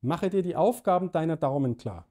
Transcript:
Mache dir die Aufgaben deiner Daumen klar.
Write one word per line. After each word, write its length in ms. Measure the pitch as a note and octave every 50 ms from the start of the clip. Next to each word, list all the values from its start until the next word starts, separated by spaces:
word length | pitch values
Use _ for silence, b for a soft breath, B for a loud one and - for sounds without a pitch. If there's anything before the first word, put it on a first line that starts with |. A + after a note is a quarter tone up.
Mache 280 | - B2 E3 D#3+ - F#3+
dir 140 | F#3+ G3 F3+
die 120 | F3+ -
Aufgaben 560 | - E3+ G#3+ B3 - _ G3+ F3+ F3+ F#3 F3+
deiner 240 | - E3 D#3+ D#3+ D#3+
Daumen 420 | D#3 - C3+ C3+ C#3+ C#3 B2+ A#2
klar. 300 | - - A#2 F#2+ F2 - _